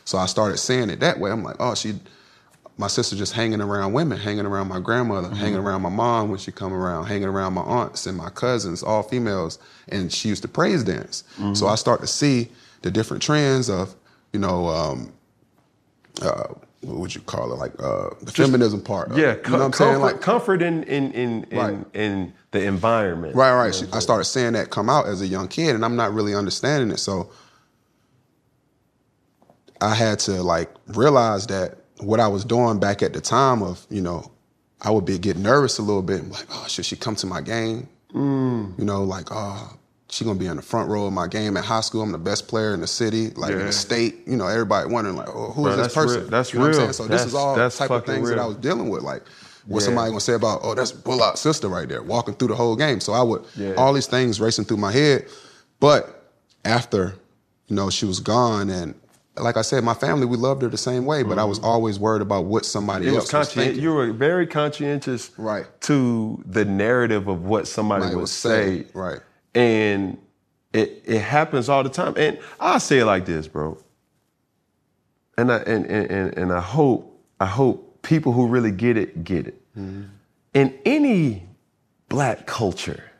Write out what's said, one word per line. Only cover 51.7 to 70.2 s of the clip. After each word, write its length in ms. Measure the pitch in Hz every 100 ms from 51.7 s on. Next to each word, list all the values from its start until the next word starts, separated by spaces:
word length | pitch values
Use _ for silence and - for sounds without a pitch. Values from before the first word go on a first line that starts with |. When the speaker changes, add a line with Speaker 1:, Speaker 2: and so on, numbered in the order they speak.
| 90 69
Speaker 1:
there 140 | 65
walking 320 | 69 117 117
through 140 | 101 123
the 80 | 110
whole 200 | 120 110
game"? 240 | 151 113
So 140 | -
I 80 | 110
would, 200 | 123 110 - -
Speaker 2:
Yeah. 160 | 101 95
Speaker 1:
all 160 | 131
these 120 | 139 -
things 340 | 127 127 101
racing 260 | 113 113 104
through 100 | 107
my 140 | 104
head. 320 | 120 151 131 - - - - _ _
But 500 | 143 143 - - - _ _ _
after, 500 | 101 117 - 107 92 98 _ _ _ _ _
you 80 | 101
know, 120 | 98
she 140 | -
was 160 | 107 92
gone, 480 | 101 113 120 107 101
and 240 | 92 82 - _ _ _ -
like 200 | 117 117
I 20 |
said, 220 | 110 135
my 80 | 117
family, 320 | 113 143 151
we 140 | 123 123
loved 240 | 127 135
her 60 | 123
the 80 | -
same 260 | - 127
way, 180 | 131 151
but 160 | 113 92
I 60 |
was 140 | 107 98
Speaker 2:
Mm-hmm. 80 | 113
Speaker 1:
always 300 | 117 113 101
worried 240 | 107 110
about 240 | 101 98 87
what 180 | 113
somebody 420 | - 110 101 98 92
Speaker 2:
It 40 |
was 140 | 131
Speaker 1:
else 80 | -
was 140 | 147 143
Speaker 2:
conscien-, 160 | -
Speaker 1:
thinking. 180 | 131 127
Speaker 2:
you 100 | 156
were 180 | 156 120
very 360 | 110 143 180 170
conscientious 840 | 156 147 147 143 143 135 123 - -
Speaker 1:
Right. 300 | 107 104 - _
Speaker 2:
to 600 | - 147 123 117 110 113 -
the 180 | 95
narrative 640 | 104 98 104 123 117 107 98
of 160 | 92
what 240 | 90 107 -
somebody 360 | - 107 101
Speaker 1:
Somebody 100 | 92
Speaker 2:
would 60 | 87
Speaker 1:
would 60 | 90
say. 480 | - 120 110 101 90
Speaker 2:
say. 20 | -
Speaker 1:
Right. 260 | 95 92 69 - _ _
Speaker 2:
And 600 | 120 120 110 107 101 98 -